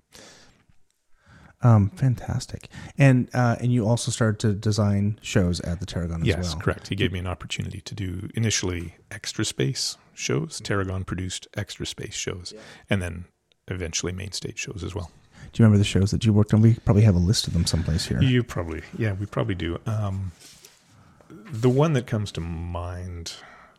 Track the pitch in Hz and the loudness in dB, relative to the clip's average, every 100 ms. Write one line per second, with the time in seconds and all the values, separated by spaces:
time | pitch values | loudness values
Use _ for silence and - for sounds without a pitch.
0 | _ - - - - _ _ _ _ _ | _ -20 -20 -20 -20 _ _ _ _ _
1 | _ _ _ - - _ 123 110 98 - | _ _ _ -20 -20 _ 6 6 6 2
2 | 135 117 - - - - - - - - | 0 0 -2 -4 -6 -12 -16 -18 -6 4
3 | 139 127 - 123 123 113 120 123 104 120 | 6 6 2 2 2 2 2 2 2 2
4 | - - 110 107 113 101 110 104 104 101 | 0 0 2 2 0 0 0 2 2 4
5 | 101 104 - 113 90 87 - - - - | 2 -2 0 2 2 0 -4 -6 -6 -6
6 | 85 85 127 92 87 78 - - - 98 | -4 -2 0 0 -2 -4 -2 -2 -4 -2
7 | 92 92 90 90 - - 95 98 - 104 | -2 -2 -6 -8 -8 -8 -8 -10 -12 -8
8 | 95 92 98 - 113 - 95 87 87 - | -8 -8 -8 -2 0 0 -2 -4 -8 -14
9 | - - - - 107 - 135 131 - - | -18 -14 -8 -4 -4 -2 -2 -2 -6 -8
10 | _ - - 127 - - - 101 95 95 | _ -10 -4 -4 -4 -8 -4 -2 -2 -4
11 | 92 92 92 - - - 101 - - - | -6 -6 -6 -10 -10 -10 -10 -8 -10 -10
12 | - - - 92 87 - - - - 101 | -10 -8 -8 -8 -12 -16 -20 -14 -4 -4
13 | 90 85 90 _ _ _ - 92 82 - | -4 -8 -14 _ _ _ -10 -8 -6 -4
14 | 87 90 95 - - - - 92 92 95 | -6 -6 -10 -10 -10 -10 -10 -10 -8 -8
15 | 90 _ _ - - - 113 101 101 92 | -10 _ _ -20 -6 4 6 6 4 2
16 | 98 - 113 104 104 107 113 113 - 101 | 2 2 4 4 4 6 6 4 4 6
17 | 110 87 87 - - 90 - 82 80 78 | 6 6 4 2 0 0 2 0 0 -2
18 | - - 135 123 117 - 85 80 - 180 | 0 2 4 2 0 -6 -6 -8 -10 -4
19 | 110 95 101 - 113 92 85 82 - 107 | -2 -2 -4 -4 -2 -2 -4 -6 -4 -4
20 | 104 95 95 - - - - _ _ _ | -4 -4 -8 -12 -20 -20 -20 _ _ _
21 | _ _ - - - 117 123 127 160 139 | _ _ -20 -20 -12 0 2 4 4 2
22 | 113 110 104 - 85 82 87 85 87 90 | 0 -4 -4 -6 -6 -6 -6 -6 -8 -8
23 | 92 87 85 - - - - | -10 -10 -12 -14 -18 -20 -20